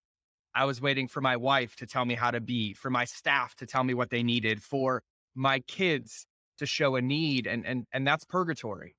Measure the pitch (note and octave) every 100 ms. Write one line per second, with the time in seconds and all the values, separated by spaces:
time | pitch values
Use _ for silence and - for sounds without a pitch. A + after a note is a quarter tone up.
0 | _ _ _ _ _ A#2+ C#3 B2 C#3 C3+
1 | B2+ D3 C3+ B2 B2 C#3 A#2+ - A#2+ B2+
2 | B2 A#2 A#2+ A#2 A2+ B2 G#2 F#2+ C3+ B2
3 | B2 - D#3+ C#3 B2 - A2+ C3+ C3 B2
4 | A#2+ A#2+ A#2+ A#2+ A2 A2 - C#3 C3 B2+
5 | - _ _ C3 C3+ C3+ - - F#3 C#3+
6 | A2+ - - _ _ - C#3+ - D3 C3
7 | B2+ D3 D#3+ C3 A2 A#2 G#2 B2+ A2+ C3
8 | C3+ D#3 - F3+ E3+ D3 A2+ F#2+ -